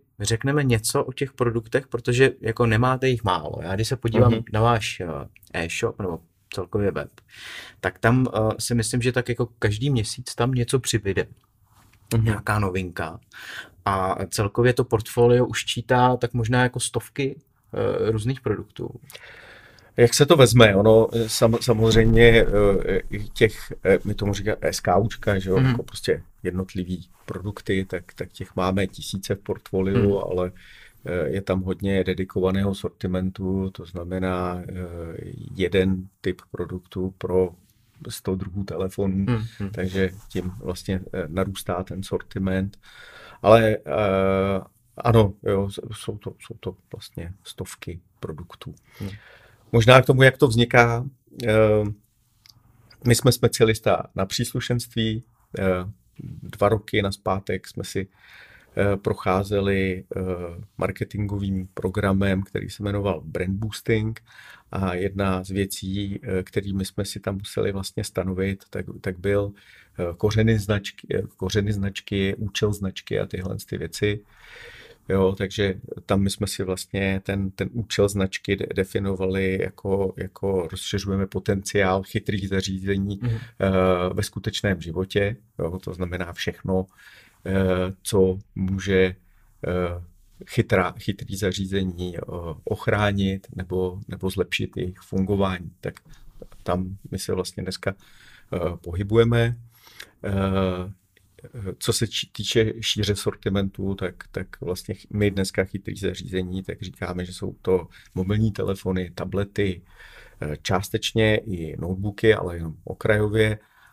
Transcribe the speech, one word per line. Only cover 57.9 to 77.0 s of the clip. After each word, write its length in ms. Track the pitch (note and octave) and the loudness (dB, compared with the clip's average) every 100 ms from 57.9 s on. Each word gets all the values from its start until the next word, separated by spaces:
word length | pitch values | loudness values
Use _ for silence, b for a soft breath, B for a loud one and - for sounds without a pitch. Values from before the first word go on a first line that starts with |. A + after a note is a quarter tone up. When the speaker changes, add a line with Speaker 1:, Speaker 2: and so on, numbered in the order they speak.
| G2 F#2+ B B B B B B - | -8 -8 B B B B B B -2
Speaker 2:
eh, 200 | G2+ G2 | 0 0
procházeli, 1080 | G#2+ G2+ G2 F#2 G2+ G2+ G2 G2 F#2+ F#2 - G2 | -2 -2 0 0 2 0 2 0 0 -4 -8 -6
eh, 20 | F#2 F2+ F2 F2 G#2 - | -4 -4 -8 -12 -16 -4
marketingovým 920 | F#2 - G2+ G2 G2+ G2+ G2 F#2+ F#2 | -4 -4 -8 -4 -4 -4 -2 -4 -4
programem, 680 | - F#2+ G2+ G2 G2 G2 F#2+ | -6 -4 0 2 2 2 0
který 260 | G2 G2+ G2 | -2 -6 -8
se 140 | - | -6
jmenoval 380 | G2+ G2+ G2 D#2+ D#2 | -4 -2 -2 -2 -6
Brand 300 | - F2+ G2 | -6 -4 -4
Boosting. 640 | G#2+ - - A2 A2 A2+ B B B B _ | -4 -6 0 0 0 -6 B B B B _
A 220 | F#2 F#2 | -4 -2
jedna 500 | F2+ F#2+ F#2+ G2 F#2 | -2 -2 0 0 0
z 60 | F#2+ | -2
věcí, 680 | F#2+ F#2+ - F#2+ G2 G2 G2+ | -2 -2 -4 -6 -4 -6 -8
eh, 200 | - F#2+ | -4 -4
kterými 420 | F#2+ - G2 G2 F#2+ | -2 -4 -2 -4 -4
jsme 200 | - G2+ | -4 -6
si 140 | G2+ | -6
tam 160 | G#2+ G2 | -6 -6
museli 360 | G2+ - G2+ | -4 -2 -2
vlastně 320 | G2 F#2+ - | -2 -6 -6
stanovit, 600 | G#2 - F#2 F#2 F#2+ G2 - | -6 -4 -4 -2 -2 -4 -8
tak, 160 | G2+ F#2 - | -10 -10 -8
tak 180 | G2 F2 | -8 -4
byl, 320 | F#2+ G2+ G2+ B B B B - | 0 0 0 B B B B -6
eh, 40 | F2 E2+ | -6 -2
kořeny 420 | G#2 G#2+ A2+ A2 | 0 4 4 2
značky, 480 | G2 G2+ G2 - - - | 2 -2 -2 -12 -6 -6
eh, 60 | G#2 - | -6 -8
kořeny 360 | F#2 G#2+ G2+ | -2 0 0
značky, 640 | G2+ G2 - - G2 G2 - | -2 -4 -6 -4 -2 0 -2
účel 380 | G#2 - G#2 | -6 -2 0
značky 460 | G2+ F#2+ - - G2+ | 0 -6 -8 -6 -4
a 60 | G2 | -4
tyhle 320 | F#2 F#2+ G2+ - | -6 -8 -8 -8
ty 80 | F#2+ | -8
věci. 420 | E2 - G#2 G#2 B B B B B B B B - | -8 -2 -2 -2 B B B B B B B B -2
Jo, 260 | F#2+ F#2+ G2 | 2 4 2
takže 380 | F#2+ G2+ G2 F#2 - - - | -4 0 0 -2 -8 -14 0
tam 160 | G2 | 2
my 80 | G2 | 2
jsme 180 | - G2+ | 0 -4
si 160 | - | -4
vlastně 580 | F#2 F#2 - G2 | -4 -4 -4 -2